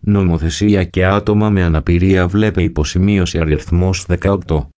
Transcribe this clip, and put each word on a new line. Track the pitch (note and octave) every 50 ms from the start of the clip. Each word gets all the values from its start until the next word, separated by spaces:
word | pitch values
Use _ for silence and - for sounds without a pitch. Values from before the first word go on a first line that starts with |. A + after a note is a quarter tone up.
Νομοθεσία | - - G#2 G2+ F#2+ F2+ E2+ E2 D#2+ E2 D#2 - G#2 G#2 G#2+ G2 F2+
και | F2 - F#2 F#2
άτομα | F#2 G2 G2+ G2+ - G#2+ G#2 G#2+ G#2+
με | G#2 F#2+ F2+
αναπηρία, | E2+ E2 D#2 - - E2+ F2 F2+ F#2+ F#2+ F#2+ F2+ F2
βλέπε | F2+ G#2 G#2+ G#2+ F#2+ G2 F2
υποσημείωση | D#2+ - - D2+ - - F#2 F#2 G2+ G#2 G2 F2+ E2+ - E2+
αριθμός | E2 D#2 D2+ D2 - - E2+ F2 F#2 F#2 F#2+ F#2 - -
δεκαοκτώ. | F2+ F2 - G2 G2 G2 E2 - D#2+ D2+ C#2+ C#2+ _